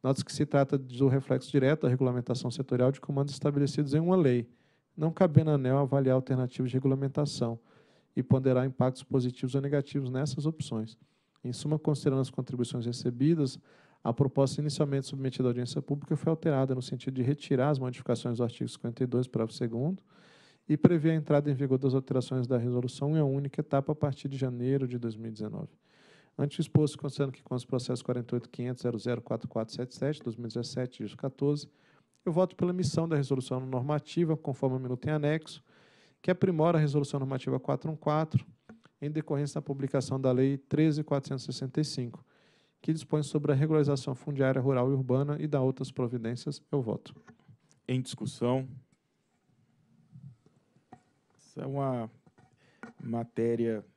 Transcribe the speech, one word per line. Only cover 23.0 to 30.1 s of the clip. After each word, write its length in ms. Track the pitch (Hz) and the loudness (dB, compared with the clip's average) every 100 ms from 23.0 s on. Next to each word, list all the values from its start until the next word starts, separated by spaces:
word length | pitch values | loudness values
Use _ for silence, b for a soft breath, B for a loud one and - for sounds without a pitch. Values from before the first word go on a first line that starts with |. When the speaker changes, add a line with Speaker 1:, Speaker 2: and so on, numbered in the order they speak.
| 143 160 | 0 2
Speaker 1:
em 40 | |
uma 80 | 143 | 2
única 320 | 135 139 - | 0 -4 -6
etapa 320 | 151 139 139 | -2 -2 0
a 20 | 151 | -2
partir 320 | 147 131 143 | -2 -4 -8
de 100 | 139 | -4
janeiro 500 | 131 120 127 139 131 | -4 -2 0 0 0
de 120 | 123 | -4
dois 160 | 117 107 | -6 -6
mil 140 | 113 | -12
e 20 | |
dezenove. 380 | 107 107 101 - _ b b b b b - | -8 -8 -8 -12 _ b b b b b -4
Ante 220 | 143 - | -4 -2
o 20 | |
exposto, 380 | 156 - 151 - | 0 2 2 -2
considerando 320 | 143 - 135 | -10 -4 -4
que 100 | 123 | -4
com 140 | - 127 | -8 -8
os 100 | - | -4
processos 380 | 127 - 123 | -4 -2 -4
quarenta 300 | - 123 117 | -2 -4 -2
e 20 | 120 | -6
oito 140 | - | -6
quinhentos 340 | - 123 123 | -8 -8 -4
zero 160 | 123 117 | -4 -4
zero 220 | 123 120 | -4 -4
quatro 260 | 117 113 - | -4 -6 -4
quatro 260 | 113 110 | -6 -6
sete 220 | - 127 - | -8 -10 -4
sete, 260 | 135 | -4